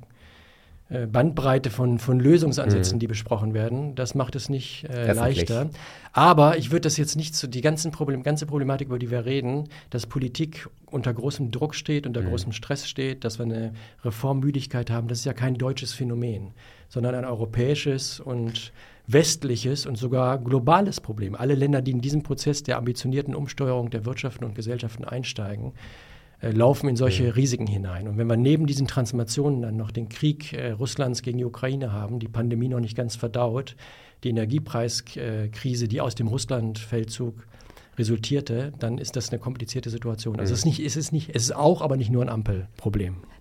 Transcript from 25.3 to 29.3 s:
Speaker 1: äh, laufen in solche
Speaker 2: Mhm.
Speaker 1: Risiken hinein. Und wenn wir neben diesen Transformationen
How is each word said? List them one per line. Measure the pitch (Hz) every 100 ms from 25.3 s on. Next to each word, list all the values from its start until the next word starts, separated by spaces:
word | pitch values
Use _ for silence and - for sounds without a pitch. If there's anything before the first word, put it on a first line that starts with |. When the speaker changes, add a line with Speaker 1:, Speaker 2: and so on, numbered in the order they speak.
| - 101 104 123 - - - - - - -
Speaker 1:
äh, | 113
laufen | 110 120 143 143
in | 123
solche | 127 92
Speaker 2:
Mhm. | 92
Speaker 1:
Risiken | 117 135 120 107
hinein. | 98 95 90 104
Und | 104
wenn | 117
wir | 117
neben | 127 156 156
diesen | 135 131
Transformationen | - 120 123 110